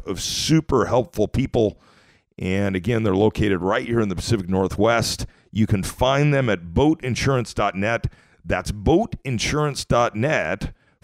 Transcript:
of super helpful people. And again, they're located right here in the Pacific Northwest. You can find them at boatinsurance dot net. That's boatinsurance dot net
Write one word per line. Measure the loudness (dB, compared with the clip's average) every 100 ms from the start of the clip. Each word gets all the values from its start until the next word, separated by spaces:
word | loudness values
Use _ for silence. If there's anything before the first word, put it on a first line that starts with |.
| -6
of | -6
super | -6 -4 0 0 2 0 2
helpful | 0 -2 -2 -2
people. | -2 -2 0 0 -2 _ _ _ _ _ -8
And | -2 0 0 -2
again, | -2 0
they're | 2
located | 2 2 2 0 0
right | 0 -2 0
here | 0
in | 0
the | -2
Pacific | -2 -2 0
Northwest. | 0 0 2 2 4 0 -4 -10 -14 _
You | 0 2
can | 0
find | -2 -2 0 2 2
them | 2 0
at | -2 -2
boatinsurance | 2 2 2 -2 -2 0 0 -2
dot | -2 -2 -2
net. | -2 -2 -4 -8 _ _
That's | -4 -4 -4
boatinsurance | -4 2 2 2 -6 -6 -4 -2 0 -2 -2 0
dot | 2 2 0
net | 0 0 -2 -4 -6 -12 _ _